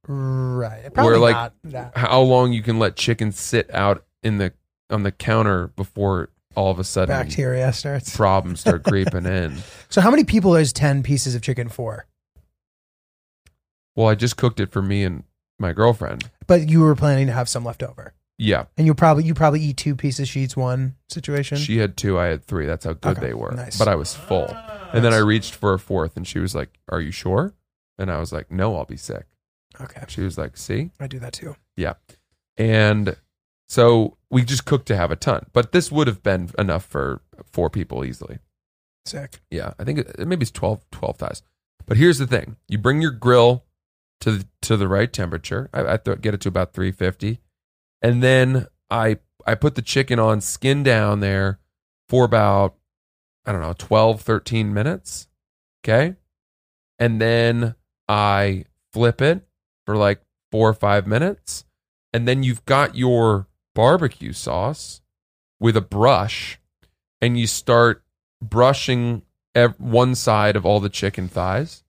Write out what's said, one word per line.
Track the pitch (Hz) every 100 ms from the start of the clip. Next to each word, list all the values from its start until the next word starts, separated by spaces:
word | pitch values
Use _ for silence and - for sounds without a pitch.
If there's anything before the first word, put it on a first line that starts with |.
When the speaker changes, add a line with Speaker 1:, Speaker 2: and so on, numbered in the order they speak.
| -
Speaker 1:
Right. | 139 131 131 127 123 113 110
Speaker 2:
Where, | 127
Speaker 1:
Probably | - 113 117
Speaker 2:
like, | 117
Speaker 1:
not | 117 117 _
that. | 160 131 123 123
Speaker 2:
how | 123 131
long | 131 127 123
you | 117
can | 110 113
let | 104 -
chicken | - 113 107
sit | 98 - 117 -
out | - 101 101 _ _
in | 110 104
the, | 92 _ _ _ _
on | 107
the | 98
counter | - - 113 107 92 87
before | - 95 - 101 92 - _ _
all | - 98
of | 90
a |
sudden | 92 101 92
Speaker 1:
Bacteria | 131 127 - 131 127 127
starts. | 120 147 143 - -
Speaker 2:
problems | 104 95 90 87
start | - -
Speaker 1:
<laughs> |
Speaker 2:
creeping | - 98 92 92 90
in. | 95 85 67 - - -
Speaker 1:
So | -
how | 190
many | 294
people | - 220 185 170
is | 147
ten | - 147 139
pieces | 123 139 131
of | 120
chicken | 123 127 117
for? | - 113 107 - _ _ _ _ _ _ _ _ _ _ _ _ _ _ _ _ _ _ -
Speaker 2:
Well, | 110
I |
just | 104 120 -
cooked | 127 110
it | 98
for | -
me | 95 101
and | 95 76 - _ _ _
my | 92
girlfriend. | 85 113 113 90 - - _ -
Speaker 1:
But | 175 156
you | 165
were | 156
planning | 143 147 135 135
to |
have | 123 123
some | 127
left | 120 -
over. | 131 - - _ _ _
Speaker 2:
Yeah. | 107 95 - -
Speaker 1:
And | 156
you |
probably, | 151 165 147
you | 160
probably | 143 156 151
eat | 151 135
two | 151 135
pieces, | 143 127 135
she | 139
eats | 131 135
one | 127 127 131 131 _
situation? | 170 147 143 139 143
Speaker 2:
She | 147 110
had | 104 -
two, | 104 90
I | 87
had | 80
three. | - 92 73
That's | 82
how | 82
good | 80 - -
Speaker 1:
Okay, | 62
Speaker 2:
they |
were. | 57 -
Speaker 1:
nice. | 123 120 95
Speaker 2:
But | 107
I | 87
was | 71
full. | - - 92 - - - - -
And | 113
then | 117
I | 110
reached | 107 110 - -
for | 104
a | 95
fourth, | - 95 80 -
and | 90
she | -
was | 92
like, | 76 - _ -
"Are | 85
you | 76
sure?" | - 92 98 190 _ _ _ _ -
And | 95
I | 78
was | 87
like, | 78 -
"No, | 92 104 90
I'll | 64
be | 60
sick." | - 50 - _ _ _ _ -
Speaker 1:
Okay. | 135 - -
Speaker 2:
She | -
was | 95 82
like, | 67 -
"See?" | - 101 165 _
Speaker 1:
I | 139
do | 131
that | 120
too. | - 165 - _ -
Speaker 2:
Yeah. | - - _ _ _ _ _ -
And | 110 110 107 107 98 - _ _ _ _ _
so | - 117 117 110 _ _
we | 127
just | 120 131
cooked | - 135 -
to | 101
have | 85
a | 82
ton. | - 95 -
But | 123 117
this | 180 -
would | 147 135
have | 101
been | 104 92 87 -
enough | 101 80 -
for | - 67 64 _ -
four | - - 87
people | 104 82 58
easily. | 67 - - - _ _ _ _ _ _
Speaker 1:
Sick. | - 147 139 - _
Speaker 2:
Yeah. | 82 - -
I |
think | 117 151
it, | - - -
maybe | 180
it's | 123
twelve, | - 98 110 _
twelve | - - -
thighs. | - - _ _ _ _ -
But | 113
here's | 170 139
the | 131
thing. | 123 - 110 _
You | 107
bring | 117 147
your | 160
grill | 117 123 123 120 123 _ _ _ _ _ _
to | - 104
the, | 98 _
to | - 110
the | 95
right | 98 123
temperature. | - 87 82 - 104 135
I, | - -
I | 110
th-, | - 98
get | 110
it | 101
to | 98
about | 92 90
three | - 92
fifty. | 92 92 - 101 117 _ _ _ _ _ _
And | 117 120
then | 127 131 127 131 - _ _
I, | 113 110 107 _ _
I | - 113
put | 147
the | 143
chicken | 113 135 131 120
on | 110 110
skin | - - 131 143
down | 135 113 104 104
there | 98 98 98 98 _ _ _ _ _
for | 127
about, | 120 113 104 98 98 _ _ _ _ _ _ _
I | -
don't | 98
know, | 80 87
twelve, | - 110 110 110
thirteen | - 110 - 113 107
minutes. | 101 123 190 - - - _ _ _ _ _
Okay. | - 113 165 190 _ _ _ _ _ _ _ _
And | 117 113
then | 113 117 117 117 117 117 _ _ -
I | 104 104 101 101 95 - _ _
flip | 107 120 -
it | 139 180 _ _ _ _
for, | - 104
like, | 101 104 _ _ _
four | 110 110
or |
five | 107 104 101 98
minutes. | 110 175 202 - - _ _ _ _ _
And | 117 120
then | 131
you've | 131 117 -
got | 139 147
your | 120 127 120 113 101 98 _ _
barbecue | - 117 175 156 - 55
sauce | - - 78 107 156 - - _ _ _ _ _ _
with | 113 110
a |
brush, | 90 101 120 107 101 - - - _ _ _ _ _ _
and | 120 120
you | 113
start | - - 117 117 - _ _ _ _
brushing | 110 107 127 135 - 123 120 117 _ _ _ 120
ev-, | 120 -
one | 123 120 127
side | 123 - 107 104 101
of |
all | 87 104
the | 101
chicken | - 98 95 92
thighs. | 92 92 98 160 -